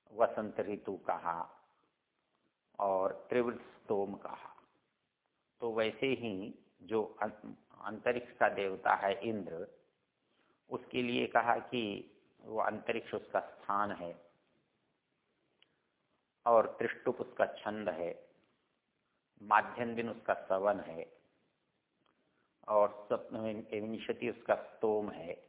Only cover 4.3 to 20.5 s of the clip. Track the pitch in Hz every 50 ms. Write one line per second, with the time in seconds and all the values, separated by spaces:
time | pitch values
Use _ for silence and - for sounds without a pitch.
4.3 | - - - - - - - _ _ _ _ _ _ _ _ _ _ _ _ _
5.3 | _ _ _ _ _ - 120 117 110 113 110 110 - - 139 135 123 113 117 110
6.3 | 95 92 104 131 - - - _ _ _ - 85 110 110 107 - - - 107 110
7.3 | 107 - - 110 - - _ _ - - - 101 107 107 - 123 120 120 - -
8.3 | - - 117 104 98 101 98 95 95 - - 104 101 98 101 98 95 - 107 117
9.3 | 110 101 87 80 82 82 98 - - - _ _ _ _ _ _ _ _ _ _
10.3 | _ _ _ _ _ _ _ - 127 - - - - 123 123 120 123 127 120 -
11.3 | - 120 113 120 117 117 107 - 131 123 110 101 98 92 - - - _ _ _
12.3 | _ _ - 113 110 107 98 104 107 107 - - 113 113 - - 113 101 - -
13.3 | - 95 - - - - - - 101 101 104 101 92 87 87 85 82 - - -
14.3 | _ _ _ _ _ _ _ _ _ _ _ _ _ _ _ _ _ _ _ _
15.3 | _ _ _ _ _ _ - _ _ _ _ _ _ _ _ _ _ _ _ _
16.3 | _ _ - 120 117 110 101 - - - 117 113 - - - 131 120 - - -
17.3 | - - 101 - - - - 107 107 107 104 92 82 82 87 85 - - - -
18.3 | _ _ _ _ _ _ _ _ _ _ _ _ _ _ _ _ _ _ _ _
19.3 | _ _ 101 107 104 110 - - - 120 120 117 113 117 117 113 107 - - -
20.3 | 98 - - -